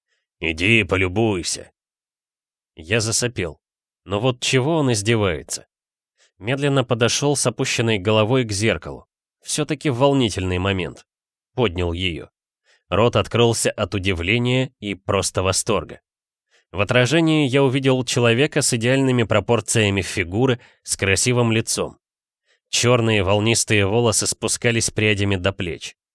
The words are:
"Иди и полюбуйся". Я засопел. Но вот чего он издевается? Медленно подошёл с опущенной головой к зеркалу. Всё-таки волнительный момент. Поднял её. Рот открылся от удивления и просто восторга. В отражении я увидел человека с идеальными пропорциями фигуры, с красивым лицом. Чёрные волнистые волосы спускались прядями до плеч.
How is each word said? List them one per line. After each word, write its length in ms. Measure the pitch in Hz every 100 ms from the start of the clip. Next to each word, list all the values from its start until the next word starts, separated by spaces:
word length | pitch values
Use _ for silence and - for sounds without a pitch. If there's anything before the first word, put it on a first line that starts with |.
| _ _ _ -
"Иди 400 | 82 80 95 113
и 20 |
полюбуйся". 880 | 101 95 92 95 113 92 - - - _ _ _ _ _ _ _ _ _ _ -
Я 240 | 80 113
засопел. 600 | 107 - 123 120 85 71 _ _ _ _
Но 160 | 90 101
вот 220 | 127 127
чего 340 | - 131 135 165
он 160 | 135
издевается? 760 | 110 101 113 101 76 - - - _ _ _ _ _ _ -
Медленно 460 | 101 135 143 139
подошёл 540 | 127 117 117 - 143 139
с 100 | 127
опущенной 500 | - 131 - 117 107
головой 460 | 98 110 107 131
к 80 | 113
зеркалу. 560 | 98 110 82 73 67 - _ _ _
Всё-таки 480 | - - 147 151 151
волнительный 720 | 120 143 139 113 - 92 90
момент. 460 | 98 95 78 60 _ _ _ _ _ -
Поднял 380 | 110 87 87
её. 360 | 85 92 73 - _ _ _ _ _ -
Рот 260 | 92 120 113
открылся 560 | - 113 117 110 -
от 240 | - 101 104
удивления 800 | 92 85 85 120 123 127 127 -
и 160 | 104 92
просто 480 | - 98 - -
восторга. 580 | 92 - - 98 73 - _ _ _ _ _ _ _
В 100 | 90
отражении 640 | 101 123 120 165 160 156 139
я 160 | 135
увидел 400 | 135 139 135 131
человека 580 | 123 131 120 117 147 151
с 120 | -
идеальными 500 | 120 117 135 131 123
пропорциями 800 | 107 107 98 117 - 117 104 98
фигуры, 580 | 90 - 85 98 131 117 - _
с 140 | - -
красивым 560 | 98 95 123 123 117
лицом. 460 | 110 - - 80 - _ _ _ _ _ _ -
Чёрные 540 | - 120 123 113 107
волнистые 600 | 92 104 110 113 - 107 98
волосы 400 | 113 117 - 98
спускались 640 | - 107 - 120 117 -
прядями 440 | - 107 101 101 98
до 160 | 90
плеч. 440 | - 87 69 - - _